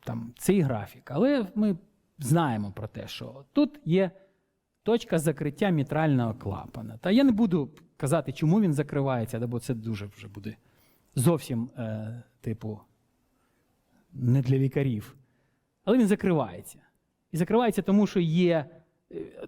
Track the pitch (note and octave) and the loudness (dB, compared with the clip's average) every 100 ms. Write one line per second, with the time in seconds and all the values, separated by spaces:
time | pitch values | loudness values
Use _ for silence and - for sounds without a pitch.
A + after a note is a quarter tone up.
0 | - A#2 A#2 - - G3 C#3 A2 G2 - | -10 -10 -10 -4 0 2 2 -2 -8 -16
1 | - C#3 B3+ C#4+ F#3+ G#3+ G#3+ F3 - _ | -10 -2 0 0 -2 -2 -2 -2 -8 _
2 | _ - B2 E3 D3+ A2 G2+ G2 G#2+ G#2+ | _ -10 0 2 2 -2 -6 -10 -12 -12
3 | G#2 - A#2 C3+ - - D4 - - F3+ | -14 -14 -14 -16 -4 0 0 -2 0 2
4 | F#3 - _ _ _ _ _ _ - A3+ | 2 -4 _ _ _ _ _ _ -2 0
5 | - E3 D#3 C#3 D3 - G3+ D#3+ C3 D3+ | 0 0 0 -2 -6 0 2 2 0 0
6 | D#3+ C3+ A2+ A2 G2+ F#2 - - A2 A2 | 2 2 2 -4 -6 -8 -10 -12 -14 -6
7 | F3 A3+ C#4 G#3 A#3 D#3+ B2+ - _ _ | 2 4 4 4 2 2 -2 -8 _ _
8 | C#3 E3 C#3 B2+ D#3 G3+ F#3+ D3 D3 D3 | 0 0 0 -2 2 4 4 2 -2 -2
9 | C3+ B2 A2+ A2+ A#2+ A#2+ - A#2 A2+ G#2 | 0 -2 -2 -4 -4 -4 -4 -6 -4 -8
10 | G2+ - G#2 G2+ G#2 - _ _ _ _ | -8 -14 -18 -14 -14 -14 _ _ _ _
11 | _ - C#3 E3 - A#2 A#2+ - A2+ A2 | _ 0 2 2 -2 -6 -6 -8 -8 -6
12 | A2 A#2+ - _ A#2+ G#2+ A2 G#2+ _ _ | -8 -12 -16 _ -8 -8 -8 -12 _ _
13 | _ _ _ _ _ _ _ _ _ _ | _ _ _ _ _ _ _ _ _ _
14 | _ C3 B2+ C3+ B2+ C3+ C3+ D3 C#3 G#2+ | _ -4 2 2 2 2 2 0 -2 -2
15 | - - _ _ _ _ _ _ - B3+ | -8 -20 _ _ _ _ _ _ 2 4
16 | G#3 G#3 F#3+ D#3+ A2 F2 - - _ _ | 4 2 2 0 0 -8 -16 -20 _ _
17 | _ _ _ D#3 F#3 A3 A#3+ G3+ F3+ G3+ | _ _ _ -4 0 2 2 0 2 4
18 | G3 F#3+ E3 E3 F3 D#3+ C3+ - _ _ | 4 2 2 4 4 2 -2 -14 _ _
19 | _ - - - | _ -14 -14 -14